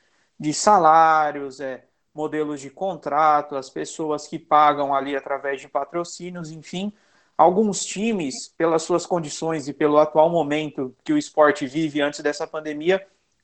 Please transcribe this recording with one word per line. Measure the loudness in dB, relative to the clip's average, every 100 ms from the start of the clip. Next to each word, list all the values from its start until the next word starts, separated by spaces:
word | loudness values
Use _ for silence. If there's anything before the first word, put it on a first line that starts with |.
| _ _ _ -10
de | -6
salários, | 0 4 6 8 8 8 6 2 -2 -10 -10
é, | -10 -10 _ _ _
modelos | -8 -6 -4 -4 -6
de | -12
contrato, | -8 -8 -6 -4 2 4 4 0 -8
as | -8
pessoas | -10 -10 -6 -4 -4 -6
que | -14
pagam | 0 4 4 4 0
ali | -2 -2 -6
através | -6 -6 -6 -8
de | -6
patrocínios, | -6 -4 -6 -8 -10 -12 -12 -12
enfim. | -14 -10 -8 -8 -10 _ _ _ 2
Alguns | 4 4 0 -2 -6
times, | -4 -2 -2 -4 -8 -12 -4
pelas | 0 0
suas | 0 -2 0
condições | -4 -4 -8 -6 -6 -6
e |
pelo | -2 2 4
atual | 4 4 4
momento | 4 0 -2 -4 -6 -8 -8
que | -2
o | -2
esporte | 0 4 4 4 -2
vive | -4 -4 -2
antes | -4 -2
dessa | -6 -4 -8
pandemia, | -8 -10 -4 0 -2 -4 _ _ _